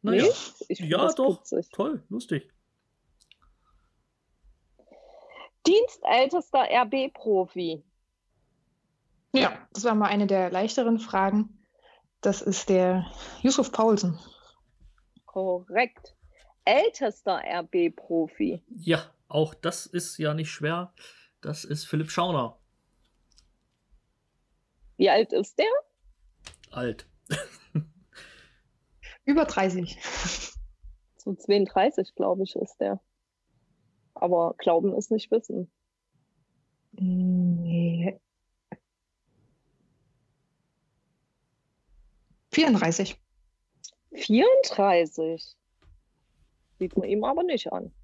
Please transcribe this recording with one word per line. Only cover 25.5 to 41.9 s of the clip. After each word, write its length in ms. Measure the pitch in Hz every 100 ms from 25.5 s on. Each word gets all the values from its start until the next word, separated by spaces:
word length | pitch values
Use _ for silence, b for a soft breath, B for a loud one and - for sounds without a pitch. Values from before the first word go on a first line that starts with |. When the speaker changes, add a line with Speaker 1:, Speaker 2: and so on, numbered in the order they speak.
| -
Speaker 2:
der? 80 | 440 523 - _ _ _ _ _ - - -
Speaker 1:
Alt. 380 | - 123 117 - _ -
<laughs> 540 | 156 - - _ 156 151 _ _ B B B B B _ _ _ _ B B
Speaker 3:
Über 200 | - 285
dreißig. 540 | 294 - 190 180 175 - B B 180 B B B - _ - - _ _
Speaker 2:
So 180 | -
zweiunddreißig, 800 | 190 - 202 190 - 214 - 190
glaub 240 | - 196 185
ich, 160 | 190
ist 220 | - 196 _
der. 220 | - 196 _ _ _ _ _ _ _ _ _ _ _
Aber 400 | - 175 175 170 -
Glauben 360 | - 170 196
ist 160 | - -
nicht 220 | 220 -
Wissen. 360 | 226 - - 180 _ _ _ _ _ _ _ _ _ _ _ _
Speaker 3:
Nee. 1300 | - 185 180 185 180 180 170 170 170 170 170 175 - _ _ _ _ _ - _ _ _ _ _ _ _ _ _ _ _ _ _ _ _ _ _ _ _ _ _ _ _ _ _ _ _ _ _ _ _